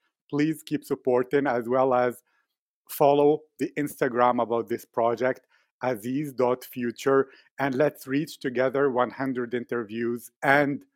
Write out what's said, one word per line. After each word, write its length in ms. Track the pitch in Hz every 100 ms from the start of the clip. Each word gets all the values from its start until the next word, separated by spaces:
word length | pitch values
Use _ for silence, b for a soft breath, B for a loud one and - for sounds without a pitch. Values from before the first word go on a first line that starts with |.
| _ _ -
Please 340 | 143 156 151
keep 220 | - 147
supporting, 640 | - 135 131 123 127 143 139
as 240 | 123 117
well 240 | 127 135
as 280 | 123 123 117 _ _ _ _ _ _ -
follow 500 | - 143 143 147 151 - -
the 140 | 151 -
Instagram 640 | 143 - 139 117 123 123
about 260 | 110 117 107
this 160 | 117
project, 640 | - - 117 113 127 127 _ _ _ -
aziz 480 | 123 117 113 135 147
dot 320 | 123 123 127
future, 640 | - 127 120 - 139 135 131 b b -
and 160 | 139
let's 320 | 127 147 - 131
reach 320 | 139 - -
together 520 | 139 123 131 135 139
one 200 | 123 120
hundred 420 | - 135 123 120
interviews 800 | 120 120 120 104 113 117 120 - -
and 400 | 147 143 143 139 -